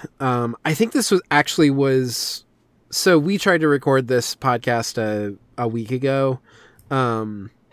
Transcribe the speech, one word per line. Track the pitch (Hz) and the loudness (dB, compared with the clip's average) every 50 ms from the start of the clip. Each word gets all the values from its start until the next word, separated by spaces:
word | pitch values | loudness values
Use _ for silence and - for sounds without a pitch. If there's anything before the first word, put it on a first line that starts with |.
| - - - _ | -14 -18 -10 _
Um, | - 127 123 120 120 117 117 - - | -2 -2 0 0 -2 -4 -6 -6 -4
I | 143 156 | -4 0
think | - 226 226 - | 0 0 0 0
this | 285 220 - | -2 0 2
was | 202 180 - - | 0 0 0 2
actually | 147 147 151 - - - 156 143 | 2 2 2 2 2 4 4 4
was, | 135 135 139 135 131 131 127 123 117 - - - - - - _ _ _ _ _ _ _ _ _ | 4 4 2 2 2 2 0 0 -4 -6 -6 -6 -8 -10 -14 _ _ _ _ _ _ _ _ _
so | - - - 190 175 156 | -6 0 2 4 4 4
we | 147 180 202 196 | 4 2 -2 0
tried | - 202 175 160 | 2 2 2 2
to | 160 151 | 4 2
record | 143 135 - 143 135 135 127 117 | 2 2 2 2 2 2 2 2
this | 127 123 117 - - | 0 0 0 -2 -6
podcast | - - 131 123 117 - 127 120 117 110 - - 120 | -4 -2 -2 -2 0 0 -2 -2 0 -2 -4 -4 -4
a, | 110 107 107 104 104 101 101 - _ _ _ - 120 | -4 -2 -2 -4 -4 -6 -8 -12 _ _ _ -6 -6
a | 117 | -4
week | 113 117 110 110 131 | -4 -6 -6 -6 -6
ago, | 127 135 135 135 139 135 135 131 131 - _ - - - - _ _ _ _ | -4 -2 -2 0 0 0 0 -2 -4 -8 _ -20 -20 -20 -20 _ _ _ _
um, | 139 131 127 120 113 110 110 107 107 101 95 - - _ _ _ | -2 0 0 0 -2 -2 -4 -6 -8 -10 -14 -16 -18 _ _ _